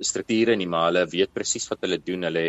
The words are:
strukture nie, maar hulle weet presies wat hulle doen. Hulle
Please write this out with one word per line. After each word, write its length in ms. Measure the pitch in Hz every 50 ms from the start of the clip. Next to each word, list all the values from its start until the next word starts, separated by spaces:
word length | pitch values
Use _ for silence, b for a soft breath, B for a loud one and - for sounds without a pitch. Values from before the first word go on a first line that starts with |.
strukture 560 | - - - - - - 113 110 113 113 113
nie, 100 | 101 92
maar 240 | 87 85 82 82 85
hulle 160 | 87 90 90
weet 260 | 78 87 90 98 - _
presies 340 | 101 101 - - 117 - -
wat 100 | - -
hulle 180 | - 92 92 76
doen. 300 | - 87 92 92 90 82
Hulle 160 | 82 85 82